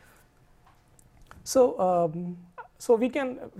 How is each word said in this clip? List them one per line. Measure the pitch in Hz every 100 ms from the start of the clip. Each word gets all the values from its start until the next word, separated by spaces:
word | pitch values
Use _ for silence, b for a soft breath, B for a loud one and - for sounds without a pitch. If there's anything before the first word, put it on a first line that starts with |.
| b b b _ _ _ - _ _ - _ - - -
So, | - 269 254 -
um, | 185 175 170 165 175 175 - - - _
so | -
we | 226 247
can, | 285 269 254 -